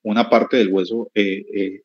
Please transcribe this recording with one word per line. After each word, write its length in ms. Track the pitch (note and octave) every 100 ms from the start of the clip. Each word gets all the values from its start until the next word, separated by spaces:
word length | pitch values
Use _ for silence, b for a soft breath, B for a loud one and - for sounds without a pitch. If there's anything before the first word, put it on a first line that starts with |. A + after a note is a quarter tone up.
una 280 | A2 G#2+ A#2
parte 280 | A2+ G2 C3
del 100 | G2+
hueso, 420 | F#2+ F2+ A2+ A2+ G#2+
eh, 300 | G2 G2 - G2+
eh, 260 | F#2+ F#2+